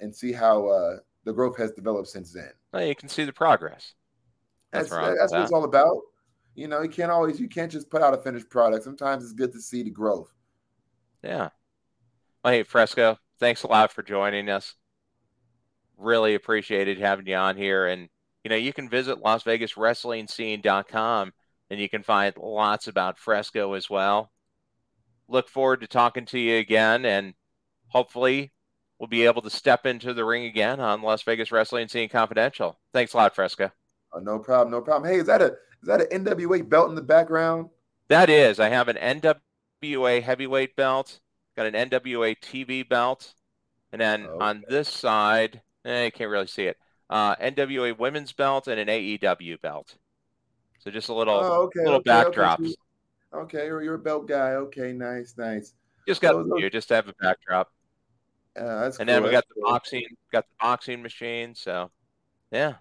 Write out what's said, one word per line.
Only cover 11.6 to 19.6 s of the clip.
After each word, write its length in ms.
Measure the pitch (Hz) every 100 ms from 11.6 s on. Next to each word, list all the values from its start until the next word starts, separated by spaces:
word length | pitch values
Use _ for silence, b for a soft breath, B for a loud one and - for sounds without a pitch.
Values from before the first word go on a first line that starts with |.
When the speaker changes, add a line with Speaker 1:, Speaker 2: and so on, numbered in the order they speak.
| _ _ _ _ _ _ _ _
Speaker 2:
Well, 100 | 123
hey, 100 | 120
Fresco, 540 | 101 117 107 127 113 110 _ -
thanks 240 | 120 117
a 40 | -
lot 260 | 110 107
for 100 | -
joining 460 | 101 98 101 101 101
us. 260 | 98 - - _ _ _ _ _ _ _ _ _ _ _ _
Really 380 | 107 117 110 104
appreciated 640 | - 107 - 101 98 95
having 280 | 101 98 95
you 80 | 95
on 200 | 95 98
here. 320 | 98 95 90
And, 220 | 92 87 _ _ _
you 60 | 110
know, 80 | 110
you 160 | 131
can 160 | - 123
visit 300 | 123 131 113
Las 240 | 107 113
Vegas 340 | 113 113